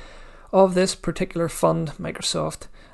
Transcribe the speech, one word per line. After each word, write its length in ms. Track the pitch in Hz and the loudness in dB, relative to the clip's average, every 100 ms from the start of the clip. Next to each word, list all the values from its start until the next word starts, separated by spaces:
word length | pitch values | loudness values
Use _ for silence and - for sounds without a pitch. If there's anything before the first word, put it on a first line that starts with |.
| - - - - - | -18 -18 -20 -20 0
of 220 | 185 190 | 4 6
this 200 | 180 185 | 4 0
particular 540 | - 175 160 185 165 165 | 0 -4 -2 -4 -2 -4
fund, 440 | - 165 165 156 | 2 2 2 -2
Microsoft, 760 | - 156 - - 156 156 - - - - | -6 -10 -6 -4 -2 -4 -6 -16 -18 -20